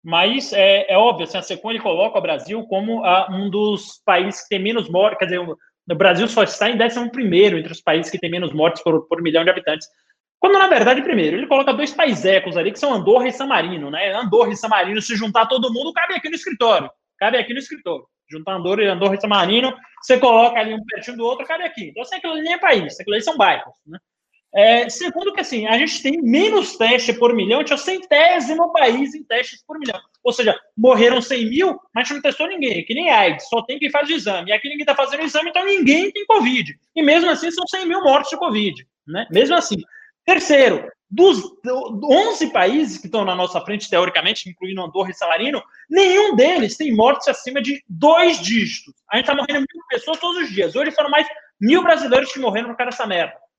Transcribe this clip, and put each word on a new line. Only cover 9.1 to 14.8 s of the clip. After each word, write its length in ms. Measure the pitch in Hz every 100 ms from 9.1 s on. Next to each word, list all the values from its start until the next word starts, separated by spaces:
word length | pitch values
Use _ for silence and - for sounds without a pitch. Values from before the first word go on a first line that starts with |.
| 165
milhão 220 | 170 165
de 60 | 165
habitantes. 360 | - - 156 - _ _ _ _ _
Quando, 180 | 381 392
na 100 | 381
verdade, 340 | 285 220 262
primeiro, 340 | 269 240 156 180
ele 120 | 277
coloca 260 | 269 269
dois 200 | 240 294
paisecos 640 | - 311 185 185 190 185 170
ali, 160 | 165
que 80 | -
são 140 | 285
Andorra 340 | 233 175 247 254
e 60 |
San 140 | 233 277
Marino, 440 | 220 165 175 143
né? 220 | 156 196
Andorra 380 | 202 233 214 233
e 40 | 208
San 140 | 220
Marino, 320 | 208